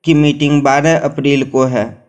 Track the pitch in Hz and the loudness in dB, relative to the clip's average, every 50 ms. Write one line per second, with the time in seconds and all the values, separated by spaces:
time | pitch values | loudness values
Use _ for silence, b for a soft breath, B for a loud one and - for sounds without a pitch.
0 | - 165 156 147 151 147 147 147 151 143 147 147 139 139 135 143 147 160 165 - | 0 2 2 2 2 2 0 0 -2 0 0 2 2 2 0 2 2 0 0 0
1 | - 143 - - 135 143 143 135 131 - - 131 131 131 127 117 107 113 - - | -2 -4 -6 -2 0 0 0 0 -2 -2 0 0 0 0 0 -4 -4 -4 -8 -18
2 | _ | _